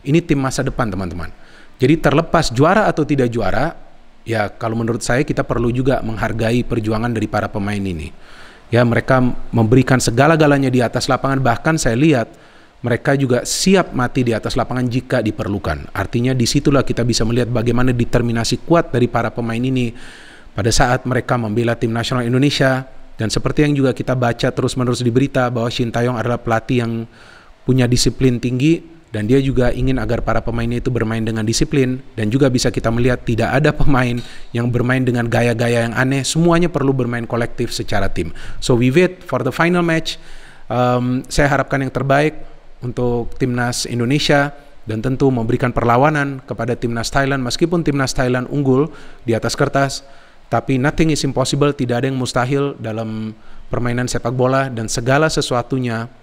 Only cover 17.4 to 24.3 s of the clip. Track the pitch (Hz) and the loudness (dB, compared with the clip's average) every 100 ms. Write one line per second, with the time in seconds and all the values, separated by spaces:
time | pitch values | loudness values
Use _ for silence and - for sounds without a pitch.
17.4 | 117 123 117 117 131 123 117 120 120 117 | 0 0 0 2 2 2 2 2 0 -2
18.4 | 117 123 - 170 165 123 120 120 110 - | -2 -4 2 2 2 0 2 0 -2 -4
19.4 | 117 113 127 131 117 - - - - - | -6 -4 -2 0 -2 -6 -18 -20 -20 -20
20.4 | - - 104 - 127 127 127 123 - 123 | -12 -2 2 4 4 2 0 -2 0 -2
21.4 | 110 107 117 117 117 117 113 127 117 127 | 0 0 0 0 -2 -2 -2 -2 0 2
22.4 | 143 - 135 131 131 - - - 110 - | 2 2 2 2 -4 -16 -18 -6 -2 0
23.4 | 127 131 147 143 131 120 127 131 120 | 0 2 2 4 2 0 -2 0 0